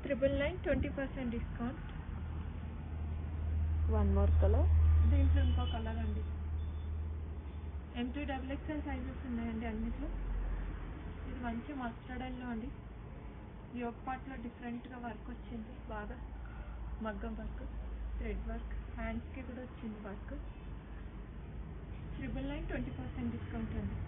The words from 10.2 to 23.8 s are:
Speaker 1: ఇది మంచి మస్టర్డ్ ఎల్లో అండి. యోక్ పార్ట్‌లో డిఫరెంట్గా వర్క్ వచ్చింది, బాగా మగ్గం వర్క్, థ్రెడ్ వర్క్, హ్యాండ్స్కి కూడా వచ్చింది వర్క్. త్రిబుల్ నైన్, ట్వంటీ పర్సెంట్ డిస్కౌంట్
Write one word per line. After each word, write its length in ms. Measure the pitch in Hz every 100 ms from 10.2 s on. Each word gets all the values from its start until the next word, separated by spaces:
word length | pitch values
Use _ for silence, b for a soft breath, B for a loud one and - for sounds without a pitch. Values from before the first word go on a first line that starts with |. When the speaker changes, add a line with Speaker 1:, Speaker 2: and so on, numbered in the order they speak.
| - - - - - - - - - - -
Speaker 1:
ఇది 100 | 240 240
మంచి 240 | 233 247 277
మస్టర్డ్ 420 | 240 226 - 247 254
ఎల్లో 200 | 247 247
అండి. 160 | 226 247 - - - - - - - - - - 240
యోక్ 180 | 240 226 -
పార్ట్‌లో 300 | 254 262 269 233
డిఫరెంట్గా 520 | - 240 240 240 247 240
వర్క్ 200 | 220 -
వచ్చింది, 400 | 233 - 233 214 - -
బాగా 240 | 214 208 233 - - - - - - - - 220
మగ్గం 260 | 196 226 220
వర్క్, 260 | 220 - - - - - - -
థ్రెడ్ 260 | 233 196 220
వర్క్, 240 | 226 233 - - -
హ్యాండ్స్కి 420 | 226 226 233 - 254
కూడా 120 | 247 247
వచ్చింది 320 | - 226 208 208
వర్క్. 280 | 190 - 285 - - - - - - - - - - - - - - - - - 254
త్రిబుల్ 320 | 269 240 269
నైన్, 120 | 294 339
ట్వంటీ 220 | 311 240 -
పర్సెంట్ 320 | 247 - 240 226
డిస్కౌంట్ 400 | - 226 220 226